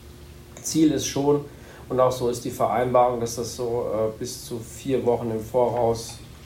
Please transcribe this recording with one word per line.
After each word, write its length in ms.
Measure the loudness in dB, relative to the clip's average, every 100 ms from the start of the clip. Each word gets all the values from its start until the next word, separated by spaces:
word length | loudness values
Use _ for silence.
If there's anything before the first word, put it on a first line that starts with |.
| -20 -20 -20 -20 -20 -12
Ziel 300 | -2 4 4
ist 140 | 4 -2
schon, 400 | 0 2 2 0 -16 -20 -20 -4
und 100 | 4
auch 120 | 4
so 160 | 4 -2
ist 160 | -2
die 60 | -6
Vereinbarung, 680 | -2 0 2 4 4 4 2
dass 160 | -4 -4
das 200 | -8 -6
so, 300 | -4 -2 -2
äh, 280 | -2 -2 -4
bis 260 | -10 -10
zu 140 | -10 -10
vier 460 | -10 -10 -2 0 2
Wochen 240 | 0 0
im 100 | -4
Voraus 760 | -2 2 2 2 0 0 -6 -14 -18 -20